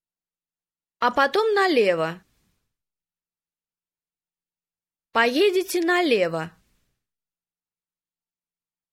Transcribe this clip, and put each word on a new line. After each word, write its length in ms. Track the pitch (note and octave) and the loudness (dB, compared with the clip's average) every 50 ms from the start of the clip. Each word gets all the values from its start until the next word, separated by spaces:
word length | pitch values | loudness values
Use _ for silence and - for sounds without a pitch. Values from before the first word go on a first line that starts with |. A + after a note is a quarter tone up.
| _ _ _ _ _ _ _ _ _ _ _ _ _ _ _ _ _ _ _ _ | _ _ _ _ _ _ _ _ _ _ _ _ _ _ _ _ _ _ _ _
А 120 | A#3 B3 | -2 -2
потом 440 | - C#4+ C#4 C4+ C4+ G4+ A4 A4+ G#4 | 0 0 0 2 2 0 0 2 2
налево. 680 | G4+ F#4+ F#4 D4+ A#3+ G#3 F#3 E3+ E3 D#3+ E3 F3 F#3 - _ _ _ _ _ _ _ _ _ _ _ _ _ _ _ _ _ _ _ _ _ _ _ _ _ _ _ _ _ _ _ _ _ _ _ _ _ _ _ _ _ _ _ _ _ _ _ _ _ _ _ _ _ _ _ _ _ | 2 2 2 2 2 2 2 0 0 -2 -4 -6 -10 -18 _ _ _ _ _ _ _ _ _ _ _ _ _ _ _ _ _ _ _ _ _ _ _ _ _ _ _ _ _ _ _ _ _ _ _ _ _ _ _ _ _ _ _ _ _ _ _ _ _ _ _ _ _ _ _ _ _
Поедете 680 | - A3+ A#3 B3 B3 D4+ G4+ G#4 F4 F#4+ F4+ - - F4+ | -2 0 0 0 2 2 2 2 0 0 -2 -4 -4 -2
налево. 720 | E4 E4+ F4+ F4 F4+ D4 - D4 B3+ E3+ E3 D#3+ D#3+ E3+ - _ _ _ _ _ _ _ _ _ _ _ _ _ _ _ _ _ _ _ _ _ _ _ _ _ _ _ _ _ _ _ _ _ _ _ _ _ _ _ _ _ _ _ _ _ _ _ | -2 0 0 0 0 0 0 0 0 -2 -2 -6 -8 -10 -14 _ _ _ _ _ _ _ _ _ _ _ _ _ _ _ _ _ _ _ _ _ _ _ _ _ _ _ _ _ _ _ _ _ _ _ _ _ _ _ _ _ _ _ _ _ _ _